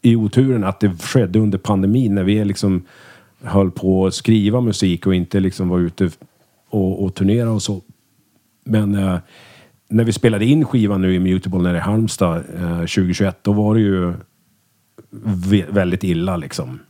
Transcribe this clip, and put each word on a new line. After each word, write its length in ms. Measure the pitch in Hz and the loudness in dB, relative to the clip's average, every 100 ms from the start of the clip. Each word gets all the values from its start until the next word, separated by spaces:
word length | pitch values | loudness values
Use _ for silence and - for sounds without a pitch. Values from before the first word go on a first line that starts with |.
i 140 | 120 117 | 4 2
oturen 480 | 107 123 135 123 | 2 2 2 0
att 160 | 95 95 | -2 0
det 100 | 104 87 | -2 -2
skedde 360 | - - 98 104 | -2 0 2 2
under 200 | 107 95 | 2 -2
pandemin 560 | - 98 98 120 120 | 0 0 2 2 2
när 100 | 98 | 0
vi 200 | 92 107 | 0 0
liksom 400 | 101 95 101 92 - - - - _ _ | 0 -2 0 0 -4 -20 -20 -20 _ _
höll 280 | 120 98 95 | -2 0 0
på 360 | - 95 95 95 | 0 0 2 0
att 80 | |
skriva 460 | - - 110 101 123 | -2 2 2 2 0
musik 460 | 120 101 95 85 98 | -2 0 0 0 0
och 80 | |
inte 260 | 92 87 101 | 0 0 0
liksom 280 | 95 - 90 | -2 -2 -2
var 100 | 90 | 0
ute 320 | 87 - 92 - - _ _ _ _ | -2 -2 -4 -4 -20 _ _ _ _
och, 340 | 107 95 92 | -2 -2 -2
och 100 | 98 | -4
turnera 360 | - 95 113 117 | 0 0 2 0
och 120 | 110 | -2
så. 180 | - 98 - _ _ _ _ _ _ _ - | -4 -8 -10 _ _ _ _ _ _ _ -2
Men, 240 | 110 101 | 0 0
eh, 240 | 101 95 90 - - - - _ _ _ | 0 0 -2 -6 -20 -20 -20 _ _ _
när 160 | 110 | 0
vi 80 | 117 | 0
spelade 320 | 104 120 104 | 2 2 2
in 200 | 110 151 | 2 2
skivan 360 | 151 131 104 98 | 2 2 2 2
nu 120 | 92 | 2
i 40 | 92 | 2
Mutable 400 | 92 92 92 92 | 2 0 -2 -2
nere 140 | 90 87 | 0 0
i 40 | |
Halmstad, 560 | 85 110 113 - 90 82 - 85 | 0 0 -2 0 0 0 -6 -8
eh, 280 | 87 85 85 | -6 -4 -2
tjugohundratjugoett, 520 | - 90 87 98 90 | -2 0 0 -2 -2
då 80 | - | -2
var 220 | 104 107 | 0 2
det 60 | 113 | 2
ju 320 | 104 95 87 87 - _ _ _ _ _ _ - - - 107 95 90 | 2 0 -2 -6 -14 _ _ _ _ _ _ -20 -20 -10 -6 -4 0
ve-, 160 | 101 82 | 0 2
väldigt 340 | 101 90 87 | -2 0 -2
illa 320 | 90 82 180 - | -2 -2 -2 -4
liksom. 420 | 139 - 131 127 | -6 -10 -10 -12